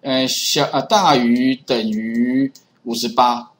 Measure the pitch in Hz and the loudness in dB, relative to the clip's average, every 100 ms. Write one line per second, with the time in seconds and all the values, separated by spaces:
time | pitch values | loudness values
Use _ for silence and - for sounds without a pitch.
0 | 139 131 131 - - 151 143 143 131 208 | -2 -2 -2 -2 -2 0 0 -2 0 2
1 | 180 135 120 123 131 131 - 120 110 107 | 4 4 2 2 2 -2 -2 -2 -2 -4
2 | 113 117 123 131 135 - _ _ 120 117 | -4 -2 0 0 -2 -6 _ _ -10 -6
3 | 120 117 123 117 117 _ | -4 0 0 0 -8 _